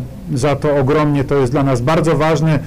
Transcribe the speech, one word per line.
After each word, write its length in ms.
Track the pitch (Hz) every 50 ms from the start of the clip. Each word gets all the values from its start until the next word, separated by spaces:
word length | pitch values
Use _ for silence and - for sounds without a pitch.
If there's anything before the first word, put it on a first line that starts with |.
| 123 123 - - - 175 151
za 220 | 123 123 151 139
to 200 | 131 - 151 143
ogromnie, 480 | 143 127 131 151 156 151 147 143 143 131
to 100 | - 143
jest 180 | 143 131 120
dla 100 | 131 151
nas 180 | 139 139 131 117
bardzo 360 | 120 147 160 175 156 165 160
ważne. 420 | 143 151 160 165 151 160 160 151 135 -